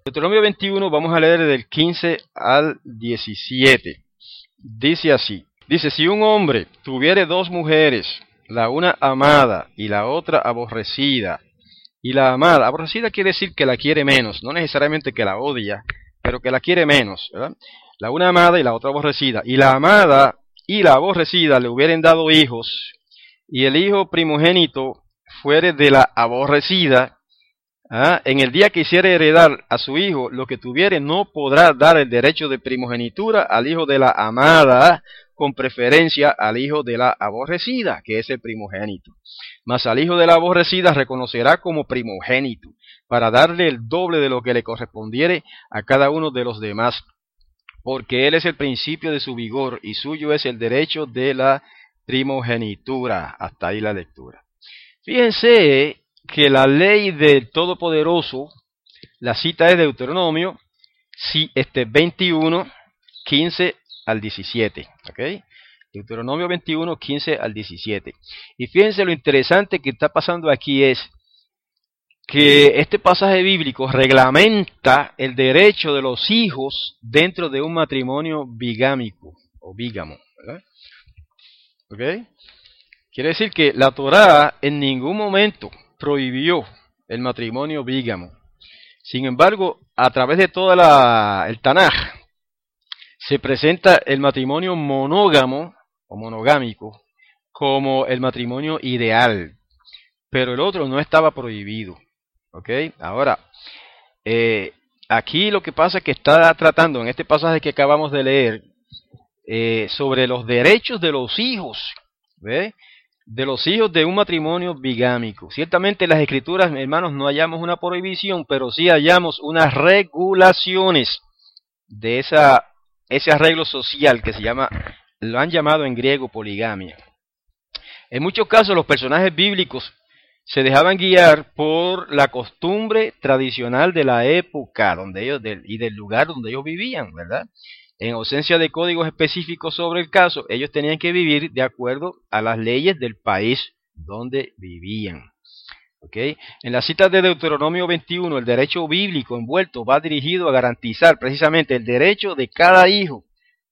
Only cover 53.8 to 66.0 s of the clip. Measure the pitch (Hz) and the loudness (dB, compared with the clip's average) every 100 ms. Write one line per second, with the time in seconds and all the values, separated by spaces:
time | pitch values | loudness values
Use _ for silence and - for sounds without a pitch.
53.8 | 107 98 82 - 62 - _ _ - - | -6 -8 -12 -20 -20 -20 _ _ -20 -20
54.8 | _ _ - 247 233 - 233 226 151 135 | _ _ -4 0 0 2 4 6 6 4
55.8 | 147 - _ _ - - 143 131 135 143 | 0 -6 _ _ -8 0 4 6 4 4
56.8 | 190 208 202 151 151 139 113 160 175 175 | 4 2 0 2 4 4 2 -4 -4 -4
57.8 | 170 156 156 170 - 131 147 _ _ _ | -2 -2 0 -2 -2 -10 -14 _ _ _
58.8 | _ _ - _ 120 113 165 165 170 175 | _ _ -20 _ -6 -4 -4 2 4 4
59.8 | 151 123 127 180 170 160 180 - _ _ | 2 -2 -8 -4 -4 -4 -6 -10 _ _
60.8 | _ _ _ - - 156 160 - - 135 | _ _ _ -14 -6 -4 -4 -4 -4 -4
61.8 | 113 143 170 - 180 160 160 170 - - | 0 2 2 0 -2 0 0 -2 -6 -16
62.8 | _ _ _ - - 143 170 - 180 - | _ _ _ -18 -2 -2 0 -2 -4 -6
63.8 | _ - - 110 104 - 92 117 104 - | _ -12 -6 -6 -8 -12 -8 -4 -4 -6
64.8 | - _ - - 139 202 _ _ _ _ | -20 _ -20 -12 -10 -12 _ _ _ _
65.8 | _ 101 | _ -20